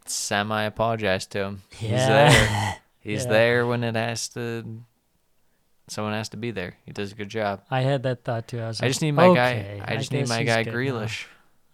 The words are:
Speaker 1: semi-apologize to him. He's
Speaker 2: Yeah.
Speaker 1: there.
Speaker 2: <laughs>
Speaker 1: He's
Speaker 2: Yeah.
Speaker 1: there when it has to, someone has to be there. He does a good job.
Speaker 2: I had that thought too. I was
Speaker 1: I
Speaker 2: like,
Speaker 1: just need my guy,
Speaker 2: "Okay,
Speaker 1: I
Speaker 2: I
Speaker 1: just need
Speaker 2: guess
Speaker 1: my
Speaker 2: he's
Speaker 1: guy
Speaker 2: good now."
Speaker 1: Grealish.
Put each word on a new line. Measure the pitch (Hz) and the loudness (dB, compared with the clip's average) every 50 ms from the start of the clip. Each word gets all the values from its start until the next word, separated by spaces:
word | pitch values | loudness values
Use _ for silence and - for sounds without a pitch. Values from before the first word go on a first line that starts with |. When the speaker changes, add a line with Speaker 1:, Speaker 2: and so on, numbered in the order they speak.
| _ | _
Speaker 1:
semi-apologize | - - - - - 107 101 101 107 110 107 107 107 - - 110 113 113 113 107 98 92 95 - - | -10 -8 -6 -4 -2 0 0 0 0 0 -2 -2 -2 -2 -2 -2 -2 0 0 0 0 0 0 -2 -4
to | - 104 | -4 -4
him. | 98 98 101 98 - _ | -4 -4 -6 -10 -14 _
He's | - - 113 110 | -14 -10 -6 -2
Speaker 2:
Yeah. | 120 127 131 - 110 110 - 147 | 0 2 4 4 6 8 8 8
Speaker 1:
there. | 135 117 110 107 104 104 104 104 - - _ _ | 8 8 6 4 2 0 0 -2 -4 -8 _ _
Speaker 2:
<laughs> | _ _ | _ _
Speaker 1:
He's | _ 107 107 107 110 | _ -6 -4 -4 0
Speaker 2:
Yeah. | 123 | 2
Speaker 1:
there | 110 110 117 117 120 123 120 120 | 4 4 6 6 4 2 2 0
when | 120 120 120 | 0 -2 -2
it | 117 113 | -2 -2
has | 113 113 117 117 113 - - | -2 -2 -2 -4 -6 -8 -8
to, | - 123 120 117 117 117 113 113 113 113 120 _ _ _ _ _ _ _ _ _ _ _ _ _ _ _ _ _ _ _ _ - | -8 -8 -6 -6 -6 -6 -8 -10 -12 -14 -16 _ _ _ _ _ _ _ _ _ _ _ _ _ _ _ _ _ _ _ _ -12
someone | - - 107 107 107 | -8 -6 -4 -4 -4
has | 107 110 - | -4 -6 -8
to | - 107 | -8 -8
be | 113 120 | -8 -6
there. | 107 101 90 90 - - _ | -6 -6 -8 -8 -10 -14 _
He | - | -14
does | 120 - 101 98 | -10 -8 -8 -8
a | 101 | -8
good | 110 104 101 | -10 -12 -8
job. | 110 110 107 101 101 98 - _ | -4 -4 -2 -2 -4 -6 -6 _
Speaker 2:
I | 135 131 | -2 0
had | 131 131 143 135 120 | 0 0 0 0 -2
that | 131 127 - _ | -4 -4 -4 _
thought | - 120 117 117 - | -6 -6 -6 -6 -8
too. | - 117 | -8 -8
I | 113 113 | -6 -6
was | 113 107 | -6 -4
Speaker 1:
I | - | -2
Speaker 2:
like, | 127 | -2
Speaker 1:
just | 135 - | -2 0
need | 165 151 | 0 0
my | 147 143 170 185 180 | 4 6 8 8 8
guy, | 127 123 127 123 | 6 4 2 2
Speaker 2:
"Okay, | 117 - 101 104 101 - | -2 -6 -8 -10 -10 -6
Speaker 1:
I | - 110 | -6 -4
Speaker 2:
I | 123 | -4
Speaker 1:
just | 135 127 | -4 -4
need | 131 127 | -2 -2
Speaker 2:
guess | 123 120 | 0 0
Speaker 1:
my | 117 117 | 0 0
Speaker 2:
he's | 113 113 | 2 2
Speaker 1:
guy | 117 113 113 | 2 0 0
Speaker 2:
good | 117 113 | -2 -2
now." | 117 | -4
Speaker 1:
Grealish. | 127 139 127 117 107 110 107 - - - - _ _ _ _ _ _ _ | -2 -2 -2 -4 -4 -6 -8 -10 -12 -16 -20 _ _ _ _ _ _ _